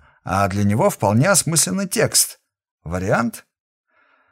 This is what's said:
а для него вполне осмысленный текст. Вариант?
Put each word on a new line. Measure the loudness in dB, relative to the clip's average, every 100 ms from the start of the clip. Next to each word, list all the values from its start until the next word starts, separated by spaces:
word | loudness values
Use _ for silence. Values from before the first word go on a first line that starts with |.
| -18 _
а | -4 0 0
для | 0
него | 0 2 0
вполне | 0 2 2 4
осмысленный | 2 0 -2 -2 -4 -4
текст. | -2 0 0 -2 -6 _ _ _ _
Вариант? | -8 -6 -2 -2 -2 -8 -18 _ _ _ _ _ _ _ _